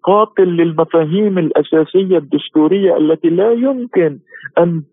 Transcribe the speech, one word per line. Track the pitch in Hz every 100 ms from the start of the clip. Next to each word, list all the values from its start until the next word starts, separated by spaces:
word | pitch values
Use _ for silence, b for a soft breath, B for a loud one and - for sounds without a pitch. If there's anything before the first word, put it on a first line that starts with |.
قاتل | - 202 214 - 185
للمفاهيم | 170 170 156 160 170 156 185 214 190
الأساسية | 160 - 147 160 151 180 190 175
الدستورية | 143 147 - 156 156 196 196 151
التي | 151 160 170
لا | 170 208
يمكن | 233 262 262 240 - 165 143 _ B B -
أن | 175 165 147